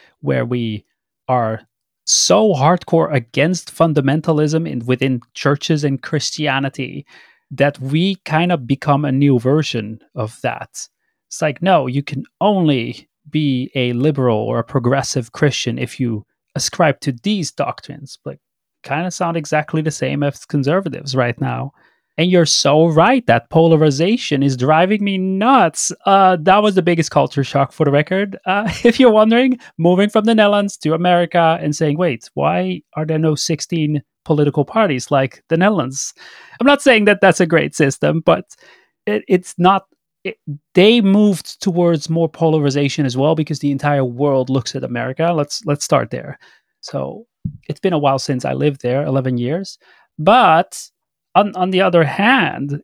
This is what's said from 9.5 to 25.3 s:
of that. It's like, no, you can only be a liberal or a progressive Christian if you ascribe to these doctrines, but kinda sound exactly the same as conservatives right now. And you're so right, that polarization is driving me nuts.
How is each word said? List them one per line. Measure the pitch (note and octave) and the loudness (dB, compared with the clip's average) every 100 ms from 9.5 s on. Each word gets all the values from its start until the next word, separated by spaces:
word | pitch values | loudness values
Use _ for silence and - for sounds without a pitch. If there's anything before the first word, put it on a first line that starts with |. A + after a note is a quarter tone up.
| D3+ D3 A#2 G#2 A2 _ C#3+ | 0 -2 -6 -8 -14 _ -10
of | G#2+ - | -10 -6
that. | A#2+ - - - - _ _ _ _ | -8 -8 -14 -16 -18 _ _ _ _
It's | - | -6
like, | D#3 - | -6 -2
no, | F3+ F3 C3 | 0 0 0
you | C3+ | -4
can | C#3+ C3+ - _ | -6 -10 -12 _
only | G3 G3 D#3+ C3+ A#2+ A2+ _ _ D3+ | 0 2 2 0 -2 -10 _ _ -6
be | D#3 D3 B2+ C3 C#3 | -2 -2 -2 -4 -4
a | B2 | -2
liberal | A#2+ D3 C#3 B2 G#2+ | 0 -2 0 0 0
or | A2+ A#2 | -2 -4
a | |
progressive | - C3+ B2 C3+ B2+ C3 A#2 | -2 -2 0 -2 -2 -6 -8
Christian | - D3 - - B2 | -2 0 0 -6 -6
if | B2 - | -8 -6
you | B2 G#2+ - _ _ C3+ | -4 -4 -10 _ _ -8
ascribe | - - D#3+ - | -8 0 0 0
to | D3+ | -6
these | A#2+ G3+ G#3 D#3 | -6 -4 -4 -6
doctrines, | - - - - C3 C#3 - | -6 -6 -6 -16 -18 -18 -16
but | C#3 C#3+ _ _ _ _ | -16 -16 _ _ _ _
kinda | - C#3+ F3+ | -8 -6 -6
sound | - F3 E3 | -4 -4 -4
exactly | D3+ D3+ D3+ D#3+ | -2 -4 -2 -4
the | D#3 | -4
same | - C3 C#3+ | -4 -6 -2
as | C#3+ - | -4 -4
conservatives | - D3 C3+ F3+ F#3 B2+ C#3+ | -6 -2 0 0 -2 -10 -6
right | C3 A#2+ A2+ | -2 -2 -2
now. | C3+ A#2+ C3 - _ _ _ - | -6 -6 -10 -14 _ _ _ -2
And | F3 | 2
you're | F3+ D#3+ | 4 2
so | - D3 D3+ E3+ | 2 2 4 4
right, | D#3 F#3+ C4 - | 4 4 2 2
that | A#2 - | 0 2
polarization | E3 E3 D#3 D#3 C3+ F3 A#3+ - C#3 | 2 4 4 4 2 0 0 -2 0
is | C#3 B2+ | 0 0
driving | C3 D#3 F#3 G#3 | 2 2 2 0
me | G3+ F#3+ | -2 -2
nuts. | F#3+ | -2